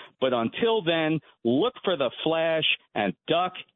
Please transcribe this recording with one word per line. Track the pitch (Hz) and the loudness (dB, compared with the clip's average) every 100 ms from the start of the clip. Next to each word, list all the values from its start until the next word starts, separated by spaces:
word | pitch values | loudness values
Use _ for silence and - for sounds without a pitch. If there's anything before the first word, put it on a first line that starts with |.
| - - | -16 -2
but | 131 | 0
until | 123 113 - 226 220 | 2 -2 0 0 0
then, | 165 165 156 160 - _ | 0 0 0 -2 -4 _
look | 117 131 220 - | 0 2 0 -2
for | 202 170 | -2 0
the | 123 - | -2 -2
flash | 160 160 165 160 156 - _ | -2 0 0 0 0 -4 _
and | - 101 - - | -2 -2 -2 -2
duck | 160 180 - - | 0 0 -6 -18